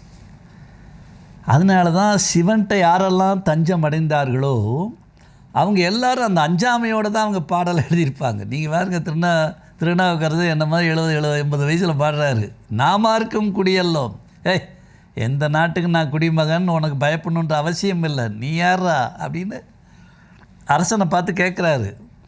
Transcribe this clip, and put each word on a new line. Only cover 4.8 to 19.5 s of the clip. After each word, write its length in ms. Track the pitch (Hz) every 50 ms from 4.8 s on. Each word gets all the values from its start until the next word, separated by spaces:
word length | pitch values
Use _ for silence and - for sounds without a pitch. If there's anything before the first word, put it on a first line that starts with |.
| 190 233 - - - - - - - - - - - - -
அவங்க 260 | 127 160 196 208 190
எல்லாரும் 560 | 175 180 208 240 254 254 254 262 240 214 185
அந்த 60 | 165
அஞ்சாமையோட 680 | 147 156 180 170 233 247 240 233 233 220 220 220 208 208
தான் 120 | 208 220 214
அவங்க 180 | 214 202 185
பாடல் 360 | 143 - 180 175 175 180 175
எழுதியிருப்பாங்க. 680 | 160 - - 170 170 160 135 131 - 147 123 107 104 101
நீங்க 240 | 104 127 151 156 151
பாருங்க, 300 | 156 175 185 190 180 170
திருநா-, 560 | - 170 151 165 175 175 170 160 156 156 - - - - -
திருநாவுக்கரசு 720 | - 160 170 175 180 185 180 170 156 160 156 156 165 175 170
என்ன 160 | 156 151 156
மாதிரி 220 | 151 165 175 170
எழுபது, 260 | 160 160 160 165 160 156
எழுபது, 240 | 151 151 147 147
எண்பது 300 | 147 147 147 147 143 143
வயசுல 240 | 147 165 175 196 170
பாடுறாரு, 600 | 151 135 147 151 147 147 147 139 123 107 101 - - - - - 107
"நாமார்க்கும் 760 | 110 139 165 190 208 226 220 220 226 226 226 226 214 214 208 190
குடியல்லோம்." 600 | 208 190 185 190 185 180 175 165 147 131 107 - - - - - - -
ஏய், 260 | - 185 - - - - - - - - - - - -
எந்த 340 | - 110 123 139 143 151
நாட்டுக்கு 420 | 147 151 156 165 170 160 185 170 175
நான் 200 | 170 165 160 135
குடிமகன், 580 | 147 156 165 165 160 160 156 151 165 170 185
உனக்கு 380 | 180 165 160 156 151 143 131 143
பயப்படணுன்ற 480 | 147 160 160 - 170 165 165 165 151 156
அவசியம் 500 | 147 147 170 170 - 196 196 185 170 165
இல்லை, 240 | 156 147 131 117
நீ 260 | 107 104 107 123 143 160
யாரா 600 | 170 175 180 185 180 185 175 156 135 120 113 -
அப்படின்னு 440 | - 156 143 147 170 185 208